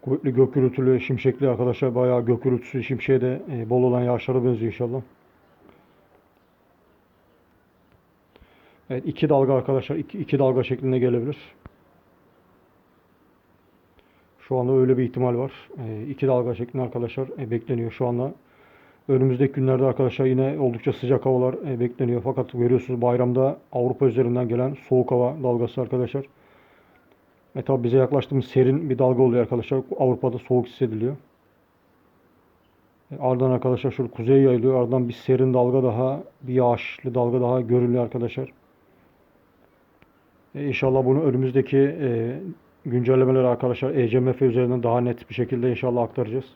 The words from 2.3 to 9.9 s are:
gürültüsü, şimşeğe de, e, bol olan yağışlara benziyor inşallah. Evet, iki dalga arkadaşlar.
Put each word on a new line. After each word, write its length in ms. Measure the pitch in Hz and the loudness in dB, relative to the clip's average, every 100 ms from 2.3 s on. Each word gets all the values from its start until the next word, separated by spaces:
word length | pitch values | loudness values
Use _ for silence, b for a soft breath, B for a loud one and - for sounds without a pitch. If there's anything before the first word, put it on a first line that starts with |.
| 120 | 0
gürültüsü, 400 | 135 123 - 131 | 0 -2 -4 -8
şimşeğe 380 | 113 127 - 135 | -4 -6 2 2
de, 200 | 127 131 190 | 2 -4 -8
e, 180 | 131 113 | -8 -2
bol 140 | 123 | 2
olan 180 | 127 123 | 2 2
yağışlara 420 | 123 123 - 127 123 | 0 -2 0 0 0
benziyor 280 | 117 113 | 0 -4
inşallah. 280 | 101 120 127 117 _ _ _ _ _ _ _ _ _ _ _ _ _ _ _ _ _ _ _ _ _ _ _ _ _ _ _ _ _ _ _ _ b b b b b _ | -4 -6 -6 -10 _ _ _ _ _ _ _ _ _ _ _ _ _ _ _ _ _ _ _ _ _ _ _ _ _ _ _ _ _ _ _ _ b b b b b _
Evet, 120 | 131 - | -8 -6
iki 240 | 147 156 | -4 2
dalga 240 | 143 135 | 4 4
arkadaşlar. 420 | 135 120 131 - | 2 0 -2 -2